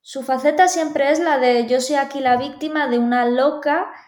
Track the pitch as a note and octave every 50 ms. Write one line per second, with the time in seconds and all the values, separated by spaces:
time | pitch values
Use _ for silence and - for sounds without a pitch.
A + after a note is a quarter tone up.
0 | _ - - C4+ B3 - C4 B3+ C4 D4 D4+ E4+ F#4 F4+ F4+ E4+ D#4+ D4+ D4+ -
1 | C#4 C#4 D4+ D#4+ F4 E4 D4 C4 B3+ B3 B3 A#3+ A#3 A3+ B3+ B3+ B3 C4+ D4 C#4
2 | C4+ C#4 C#4+ C#4 C4 B3+ B3 B3 C4+ D4 - - D4+ D#4 D#4 D4+ C#4+ B3+ A#3+ A#3+
3 | A#3+ A#3+ B3 B3 A#3+ A#3+ A#3+ B3+ C4 D4 D4 D4 - D4 D4 E4+ F#4 - - -
4 | -